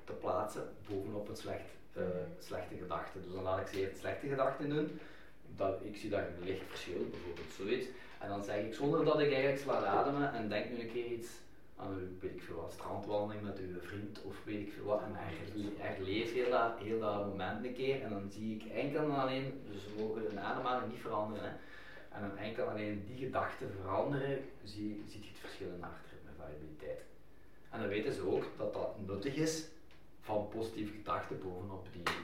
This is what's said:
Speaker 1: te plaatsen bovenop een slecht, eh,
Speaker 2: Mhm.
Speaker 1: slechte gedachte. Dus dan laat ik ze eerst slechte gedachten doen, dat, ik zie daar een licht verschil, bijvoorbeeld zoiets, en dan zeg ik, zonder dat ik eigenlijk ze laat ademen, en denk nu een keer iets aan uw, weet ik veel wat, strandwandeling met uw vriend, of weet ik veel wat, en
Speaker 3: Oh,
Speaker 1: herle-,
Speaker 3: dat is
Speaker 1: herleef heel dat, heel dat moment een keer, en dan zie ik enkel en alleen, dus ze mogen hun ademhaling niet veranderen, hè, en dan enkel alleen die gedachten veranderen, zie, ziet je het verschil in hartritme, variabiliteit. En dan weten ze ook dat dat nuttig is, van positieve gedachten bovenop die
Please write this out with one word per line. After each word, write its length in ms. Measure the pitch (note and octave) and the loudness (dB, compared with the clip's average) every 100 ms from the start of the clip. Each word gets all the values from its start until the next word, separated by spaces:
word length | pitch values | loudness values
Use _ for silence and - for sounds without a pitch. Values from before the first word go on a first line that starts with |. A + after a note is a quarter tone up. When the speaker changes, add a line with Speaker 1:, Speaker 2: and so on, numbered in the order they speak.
Speaker 1:
te 80 | - | -8
plaatsen 560 | - - - - - - - G2+ | -4 2 2 2 -2 -6 -8 -4
bovenop 400 | G2 G2+ G#2 G#2 | -2 -2 -2 -4
een 80 | A2 | -4
slecht, 340 | G2+ - - - - | -4 -4 -6 -12 -8
eh, 100 | - | -2
Speaker 2:
Mhm. 100 | F2+ F2+ E2+ - | 0 0 -2 -6
Speaker 1:
slechte 360 | - - - - | -6 -4 -4 -6
gedachte. 440 | - E2 - F#2 | -2 -2 -4 -8
Dus 120 | F2+ | -6
dan 100 | F#2 | -2
laat 180 | F#2 G2 | 2 2
ik 60 | - | 2
ze 140 | F#2+ | 0
eerst 160 | F#2+ - | 0 0
slechte 300 | - - C#3 | -2 0 2
gedachten 400 | C3+ C3 - C#3+ | 4 4 4 2
doen, 300 | D3+ - - - - - - - - | 4 2 -2 -10 -14 -14 -14 -8 0
dat, 220 | A2+ - | 2 2
ik 120 | G#2 G#2 | -4 -4
zie 140 | G#2+ | 0
daar 160 | - - | 2 2
een 160 | F2+ | -2
licht 180 | F#2 F#2 - | -2 -2 -2
verschil, 380 | - - F2+ - | -6 -2 0 0
bijvoorbeeld 400 | - F2 - - - | -2 -6 -6 -6 -4
zoiets, 300 | G2 B2+ - - - - | 0 2 0 -6 -12 -8
en 80 | G2+ | -4
dan 160 | G2+ | -2
zeg 200 | - G#2+ | 0 0
ik, 100 | A2+ | 0
zonder 300 | - C#3+ D#3+ | 2 6 8
dat 160 | D#3 D3 | 8 8
ik 60 | C#3+ | 8
eigenlijk 260 | C3 C#3 C3+ | 8 6 6
ze 60 | C3+ | 4
laat 180 | - | 4
ademen, 480 | - - C#3 C#3+ C#3 | 6 6 6 6 4
en 160 | A#2 G#2+ | 2 2
denk 220 | G#2 - | 2 0
nu 100 | A#2+ | -2
een 120 | A2+ | -2
keer 140 | A#2+ A#2+ | -2 0
iets 220 | A#2 - - - - - - | -2 -4 -10 -14 -14 -14 -8
aan 160 | G2 | -4
uw, 140 | F#2+ F#2 - | -2 -4 -4
weet 140 | F#2 | -6
ik 80 | - | -6
veel 140 | - - | -6 -6
wat, 160 | - | -6
strandwandeling 720 | - - - G2+ G#2 G#2 G#2 | -6 -4 -2 2 4 4 0
met 140 | G#2 F#2 | -2 -2
uw 220 | F2+ F2 | -4 -4
vriend, 420 | - G2+ G2+ - | -4 -4 -4 -6
of 220 | F#2+ G2 | -8 -6
weet 220 | G#2+ G#2 G2 | -2 -2 -2
ik 60 | |
veel 120 | - | -2
wat, 180 | - - | 2 4
en 80 | - | 2
Speaker 3:
Oh, 60 | F2+ | -4
Speaker 1:
herle-, 440 | - - - G#2+ | -4 -4 -4 -2
Speaker 3:
dat 100 | G#2 | -2
is 60 | - | -2
Speaker 1:
herleef 540 | - - F#2 A2 A#2 | -2 -2 0 2 2
heel 180 | B2 B2 | 4 6
dat, 280 | B2+ - - | 6 6 2
heel 220 | G#2 A2+ | 0 2
dat 260 | G#2+ G2+ G2+ | 2 2 0
moment 380 | F#2+ F#2+ G#2+ | 0 0 0
een 100 | B2+ | -2
keer, 280 | C3 C3 C3+ | 0 2 2
en 80 | A2 | 0
dan 200 | G2 G2 | -2 -4
zie 240 | G#2+ A2 G#2+ | -4 -2 -2
ik 160 | - | -2
enkel 300 | C#3 C#3+ D3+ | 0 2 4
en 60 | D3+ | 4
alleen, 500 | C#3 C3 C3 C3+ - G#2+ | 4 4 2 0 -4 -6
dus 120 | G2 | -8
ze 60 | G2+ G#2+ | -4 -2
mogen 200 | A2 A2 | 0 0
hun 180 | G#2+ G2 | 0 0
ademhaling 520 | G#2 A2 A#2 B2 A2 | 0 2 2 2 0
niet 80 | - | -4
veranderen, 500 | A#2 G#2+ G#2+ G2 F2 | 0 2 2 0 -4
hè, 60 | - - - - - - G#2 | -6 -10 -12 -12 -12 -10 -4
en 120 | G2 | -4
dan 80 | F#2+ | -2
enkel 280 | - - - | -2 0 0
alleen 380 | G#2+ G#2+ G2+ F#2 | 2 0 0 -4
die 100 | B2+ | -4
gedachten 460 | - - A2+ - B2+ F#2+ | 0 2 0 -2 -4 -4
veranderen, 580 | F#2+ - C#3+ C#3 C#3 C3+ - - | 2 4 4 4 2 0 -2 -10
zie, 400 | G#2 G2+ G#2 G#2 - | -10 -4 -2 -2 -8
ziet 160 | G2+ | -10
je 60 | - | -12
het 80 | - | -10
verschil 280 | - - F2+ | -10 -6 -6
in 140 | F2 | -4
hartritme, 480 | E2+ - - - D#2+ D#2 | -8 -8 -12 -12 -12 -10
variabiliteit. 600 | B2+ D3+ D#3 D3+ - - - - - - - - - | -8 -8 -8 -8 -6 -6 -8 -14 -14 -14 -14 -14 -8
En 100 | A2 | 0
dan 80 | G2 | 2
weten 240 | G#2 C3+ | 4 4
ze 100 | - - | 2 4
ook 180 | - - - | 4 2 0
dat 160 | - | 0
dat 320 | - - G#2 F#2 | 2 0 -2 -2
nuttig 280 | G2 C#3 | 0 2
is, 340 | D3+ D#3 - - - - - - - | 4 4 2 -4 -10 -12 -14 -14 -10
van 280 | - G#2 G2+ | 0 0 2
positieve 440 | A2 A2+ A2 G#2 | -2 -2 -2 -4
gedachten 480 | G#2 - E2+ - - | -4 -2 -2 0 -4
bovenop 440 | F#2 F2+ G2 F#2+ - | -4 -4 -6 -6 -8
die 100 | F2 E2+ - | -2 -2 -2